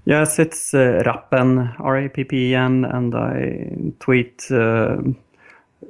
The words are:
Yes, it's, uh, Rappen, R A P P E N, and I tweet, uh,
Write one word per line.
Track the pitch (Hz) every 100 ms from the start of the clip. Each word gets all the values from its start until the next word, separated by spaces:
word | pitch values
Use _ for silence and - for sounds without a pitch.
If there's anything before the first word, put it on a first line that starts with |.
| -
Yes, | 151 151 -
it's, | 160 - -
uh, | 139 127 92
Rappen, | 123 117 - 131 127 127 123 117
R | 143 135
A | 139
P | 139
P | 131 135 127
E |
N, | 127 127 127
and | 127 123 123
I | 117 117 127 131 - - - - -
tweet, | - 127 120 - -
uh, | 131 113 113 113 - 131 131 _ _ - - _ _